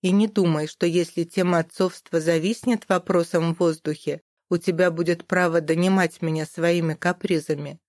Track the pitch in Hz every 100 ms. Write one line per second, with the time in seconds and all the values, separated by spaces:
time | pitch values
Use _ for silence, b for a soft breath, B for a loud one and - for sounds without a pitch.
0 | 185 196 214 208 175 156 156 - 175 170
1 | 165 - 170 - 180 175 160 - 185 -
2 | - 170 160 165 175 233 - 226 - 185
3 | - 180 170 175 165 165 175 156 - 151
4 | - 147 _ _ _ 175 180 165 180 165
5 | 170 170 - 180 180 165 156 165 185 190
6 | 170 - 165 156 156 - 170 175 165 156
7 | 175 180 - 165 - 147 147 151